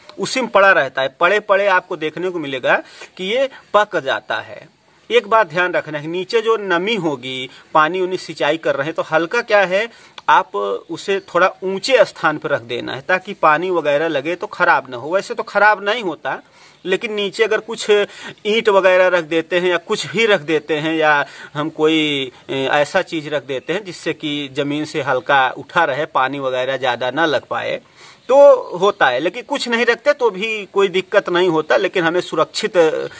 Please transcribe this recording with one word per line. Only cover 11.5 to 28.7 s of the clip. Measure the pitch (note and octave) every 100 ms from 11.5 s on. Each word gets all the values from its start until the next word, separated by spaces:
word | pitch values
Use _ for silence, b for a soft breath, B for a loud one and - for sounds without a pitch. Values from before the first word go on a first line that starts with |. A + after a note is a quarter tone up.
| -
ऊंचे | F#3+ F#3+ A3+ B3 F#3
स्थान | - E3 D3+
पर | D3+
रख | C3+
देना | A#2 A#2+ B2
है | A#2+
ताकि | C#3 F#3 G#3
पानी | F#3+ D#3+ D3+ F#3
वगैरह | F3 D3 C#3+ E3
लगे | C#3+ D3 F3
तो | G#3
ख़राब | - F3 D#3 B2+
ना | B2
हो। | C#3+
वैसे | F#3+ G3
तो | A3+
ख़राब | - G3+ G#3 G3+
नहीं | G3+ A#3+
होता, | F#3+ D3 C3 F3 - b b b F3+
लेकिन | G#3+ A#3
नीचे | G#3 G3+ -
अगर | G#3+ G#3+
कुछ | G#3+ A3+ -
ईंट | G#3 G3 - - - G#3 A3+ A3
वगैरह | G3 F#3 F#3 F#3
रख | F3
देते | D#3 E3 D#3+ F3+
हैं | F3+
या | E3+
कुछ | - G#3+ C#3
भी | F#3 A3+
रख | G3
देते | D3 D3+ D3+ D3+
हैं | D#3+ D#3+
या | D3+ D3 C3+ B B
हम | D3 D#3
कोई, | D#3 D#3 D#3+ D3+ C#3+ C3 - -
ए, | C3+ C3
ऐसा | D3 C#3+ F#3+
चीज़ | E3+ E3 D3
रख | D3 C3
देते | C3 C#3
हैं | F3+ F#3+
जिससे | D#3 E3+
कि | D3+ D3+ D3 C#3
ज़मीन | C3+ C#3+ D3 D3+
से | D#3+
हल्का | C3 B2+ - C#3 C3
उठा | - C3 F3
रहे, | D#3+ C3 D#3+
पानी | D3 C3 C#3
वगैरह | C3 B2+ B2+ C3+
ज़्यादा | B2+ A#2+ B2+
ना | C3+ E3
लग | B2+ -
पाए, | A#2 A2+ - _ B B B -
तो | C4+ C#4+ C4 -